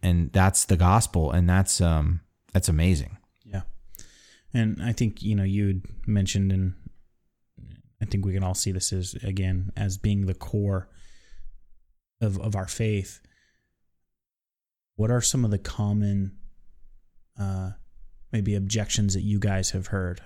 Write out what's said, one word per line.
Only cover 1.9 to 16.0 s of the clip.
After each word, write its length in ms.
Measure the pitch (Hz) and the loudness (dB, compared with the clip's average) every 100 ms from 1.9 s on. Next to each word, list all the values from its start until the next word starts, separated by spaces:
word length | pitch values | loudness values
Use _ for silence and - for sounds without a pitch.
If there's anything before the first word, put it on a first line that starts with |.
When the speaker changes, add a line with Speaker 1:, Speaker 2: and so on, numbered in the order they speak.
| 80 76 85 - _ _ | 4 2 0 -4 _ _
Speaker 1:
that's 180 | 95 - | 0 2
amazing. 480 | 78 87 80 - - _ _ 110 | 4 4 4 0 -12 _ _ -10
Speaker 2:
Yeah. 160 | 95 - - - - - - - _ - | -8 -6 -10 -12 -18 -18 -20 -20 _ -6
And 300 | 120 110 - | 0 0 0
I 80 | 113 | -4
think, 320 | 107 113 - | 0 -2 -2
you 100 | 110 | -2
know, 100 | 104 | 0
you 240 | 98 101 101 | 2 2 0
had 140 | 92 - - - | 0 -4 -6 0
mentioned, 460 | 104 95 101 98 | 0 2 2 2
and 220 | 95 95 - - - - _ _ _ _ - - - - - | 2 0 -4 -12 -20 -20 _ _ _ _ -20 -20 -20 -18 -8
I 40 | 113 | -4
think 200 | 98 95 | -2 0
we 80 | |
can 100 | 95 | 0
all 100 | 92 | 0
see 200 | 92 98 | -2 -2
this 180 | 92 - | -2 -2
as, 220 | 95 92 - | -4 -4 -6
again, 480 | - 95 92 92 95 - | -4 -2 0 0 -2 -2
as 200 | 101 95 | -4 0
being 280 | 104 101 95 | 0 2 0
the 80 | |
core 560 | 92 - 104 101 95 - - - - - - - - - - _ _ _ - | -4 -4 -2 0 -2 -4 -16 -20 -20 -16 -12 -12 -14 -20 -20 _ _ _ -4
of, 180 | 110 95 | -2 -2
of 160 | 107 101 | -4 -4
our 120 | 92 | -4
faith. 540 | - 110 104 95 - _ _ _ _ _ _ _ _ _ _ _ _ _ _ _ _ _ - | -4 -2 -2 -4 -12 _ _ _ _ _ _ _ _ _ _ _ _ _ _ _ _ _ -2
What 120 | 107 | 0
are 120 | 120 | 2
some 240 | - 131 117 | 2 2 2
of 60 | |
the 60 | 101 | 0
common, 800 | - - 104 104 | -4 -2 0 2